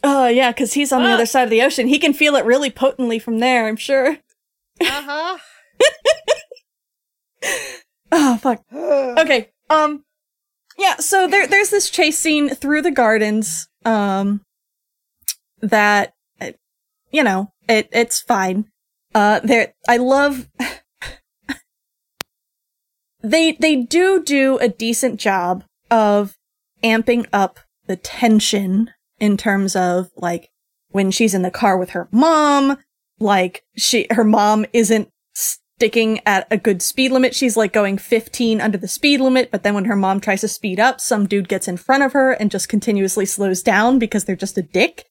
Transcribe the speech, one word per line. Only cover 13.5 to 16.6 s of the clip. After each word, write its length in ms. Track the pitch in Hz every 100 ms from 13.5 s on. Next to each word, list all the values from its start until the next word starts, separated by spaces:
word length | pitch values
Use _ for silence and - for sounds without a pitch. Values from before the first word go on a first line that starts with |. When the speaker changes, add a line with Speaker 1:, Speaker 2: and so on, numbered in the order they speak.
| - - _
Speaker 1:
um, 580 | 226 220 202 190 196 202 _ _ _ _ _ _ _ _ - - _ _
that, 520 | 214 220 208 208 - _ _ _
uh, 120 | - -